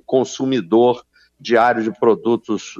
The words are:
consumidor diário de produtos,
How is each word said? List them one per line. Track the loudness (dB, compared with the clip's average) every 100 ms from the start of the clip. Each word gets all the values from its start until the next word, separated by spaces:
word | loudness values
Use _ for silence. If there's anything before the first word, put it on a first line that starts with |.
| -2
consumidor | -2 -2 -4 -4 -4 0 2 4 0 -8 _ _ _
diário | -2 2 2 0
de | -4 0
produtos, | 0 2 0 -2 -4 -8 -8